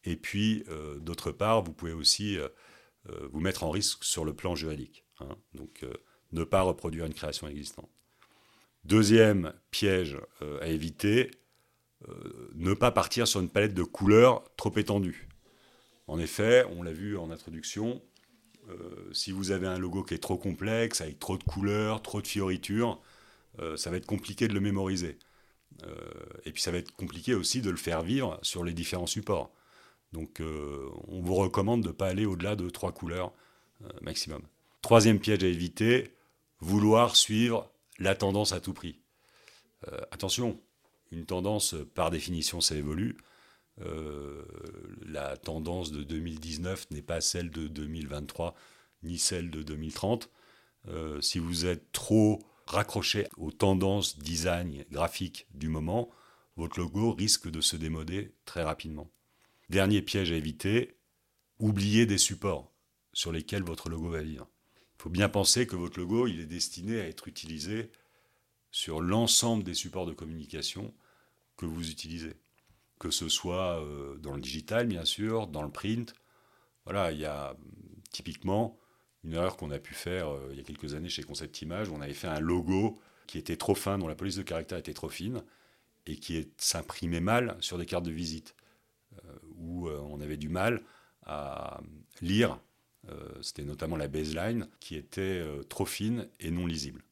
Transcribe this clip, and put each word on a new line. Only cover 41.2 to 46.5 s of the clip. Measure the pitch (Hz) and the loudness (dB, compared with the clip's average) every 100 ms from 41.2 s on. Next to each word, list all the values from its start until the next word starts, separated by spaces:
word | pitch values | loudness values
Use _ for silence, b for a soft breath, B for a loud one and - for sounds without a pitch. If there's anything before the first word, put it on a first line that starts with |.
| 80 | -4
tendance, | 92 95 107 - 80 69 | -2 0 0 0 -2 -6
par | - 85 | 0 2
définition, | 85 80 85 73 87 | 2 -2 -2 -2 2
ça | - 76 | 0 2
évolue. | 73 80 107 - b b b b b - | -2 -2 -2 -4 b b b b b -12
Euh, | 82 80 78 73 71 73 78 - 80 - 87 92 - | -8 -8 -8 -8 -10 -12 -14 -14 -14 -14 -16 -14 -10
la | 73 69 69 | -6 -6 -6
tendance | - 80 78 90 80 | -6 -4 -2 -2 -4
de | 76 | -6
deux | 71 80 | -4 -4
mille | 82 78 | -4 -6
dix-neuf | 80 | -8